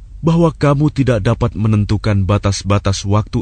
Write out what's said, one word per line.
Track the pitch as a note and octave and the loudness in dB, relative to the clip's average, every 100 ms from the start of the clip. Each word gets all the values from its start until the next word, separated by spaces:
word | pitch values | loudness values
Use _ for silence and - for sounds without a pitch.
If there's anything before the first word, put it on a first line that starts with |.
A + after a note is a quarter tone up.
| - - | -18 -4
bahwa | E3 E3 E3 | 0 2 2
kamu | - C#3+ C#3+ D3+ | 2 0 2 0
tidak | - B2+ A2+ | 0 0 0
dapat | G#2 A2+ A#2+ F2 | 0 0 -2 0
menentukan | A2 G#2+ G2+ G#2+ A2 G2+ F#2+ | 0 2 0 -2 0 0 0
batas-batas | G#2 G2+ F#2+ F#2+ G2+ G2+ F#2+ G2 | 0 0 -2 0 0 0 -4 0
waktu | G#2 - A#2+ | 0 0 -4